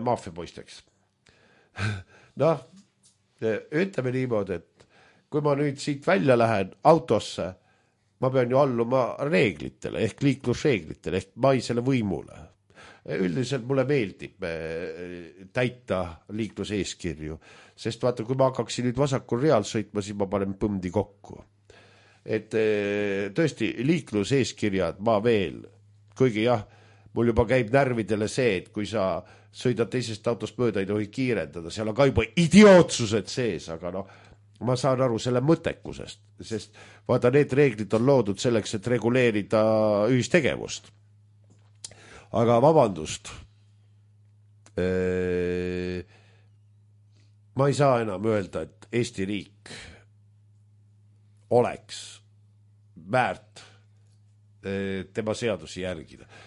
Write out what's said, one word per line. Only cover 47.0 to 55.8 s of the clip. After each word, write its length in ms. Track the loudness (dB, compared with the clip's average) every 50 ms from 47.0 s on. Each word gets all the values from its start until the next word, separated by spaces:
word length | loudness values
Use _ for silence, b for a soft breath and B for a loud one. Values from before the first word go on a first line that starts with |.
| _ _ _ _ _ _ _ _ _ _ -2
ma 140 | 0 2 2
ei 60 | 2
saa 240 | 4 4 4 4 2 0
enam 240 | -2 -4 -2 0
öelda, 400 | 0 0 0 -2 -4 -6 -8 -10
et 220 | -10 -14 _ -10 -4
Eesti 340 | -2 -2 -2 -2 -4 -6 -6
riik 460 | -4 -6 -6 -8 -12 _ _ -20 B B B B B B B B _ _ _ _ _ _ _ _ _ _ _ _ _ _ _ _ _ _ _ _ _ _ _ _ _ _ _ _ 2
oleks 720 | 2 2 2 2 -2 -8 -14 -16 -16 -16 -16 -18 -20 -20 _ _ _ _ _ _ _ _ _ _ _ _ _ _ _ -20 -8 -2
väärt, 520 | 0 0 0 0 -2 -6 -12 _ -20 -20 -20 -20 -20 _ _ _ _ _ _ _ _ _ _ _ _ _ _ _ _ _ -8
äh, 400 | -6 -6 -4 -4 -4 -6 -6 -8 -8 -8
tema 200 | -6 -4 -4 -4
seadusi 480 | -2 -2 -2 -2 -4 -6 -10 -10 -8